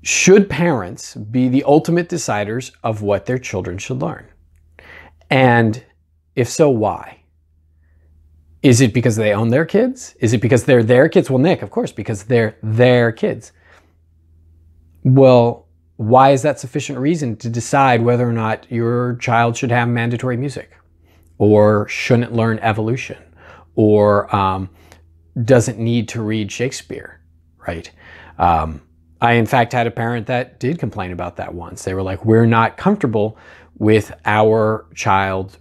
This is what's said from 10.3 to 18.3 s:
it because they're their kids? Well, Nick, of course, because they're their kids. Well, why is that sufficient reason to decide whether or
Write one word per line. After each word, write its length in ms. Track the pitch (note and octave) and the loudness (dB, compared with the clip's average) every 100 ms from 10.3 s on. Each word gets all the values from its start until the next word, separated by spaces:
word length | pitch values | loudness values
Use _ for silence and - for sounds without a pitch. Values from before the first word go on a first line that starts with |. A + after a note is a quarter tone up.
it 60 | A2+ | 0
because 240 | A2 B2 | 2 0
they're 180 | - B2+ | 2 2
their 260 | A2 B2 D#3 | 4 4 4
kids? 220 | F#3+ D#3 | 2 0
Well, 80 | B2+ | 0
Nick, 240 | D3+ E3+ | 2 0
of 80 | G2+ | -4
course, 220 | - B3+ | -6 -8
because 320 | - G#2 G#2 | -8 -10 -10
they're 320 | G2+ B2 A2 - | -2 0 0 -4
their 480 | A2 A2 B2 B2 A#2 | -6 2 4 4 2
kids. 420 | A2 - - - _ _ _ _ _ _ _ _ _ _ _ _ _ _ _ | 0 -6 -6 -14 _ _ _ _ _ _ _ _ _ _ _ _ _ _ _
Well, 640 | - C3 C3 B2 A#2+ A#2 _ _ _ _ | 2 4 6 6 4 -2 _ _ _ _
why 360 | G#2+ B2+ C3+ | 2 4 6
is 100 | C#3 | 4
that 180 | C3+ C#3 | 0 -4
sufficient 380 | C3 D3+ - C3 | -8 -10 -8 -6
reason 380 | C3+ F3 C#3 G#2+ | -2 -2 -4 -8
to 120 | A#2 | -8
decide 540 | A#2 - C#3 C3+ A#2+ | -8 -2 2 2 2
whether 260 | A#2 A#2+ | 2 0
or 40 | B2 | 0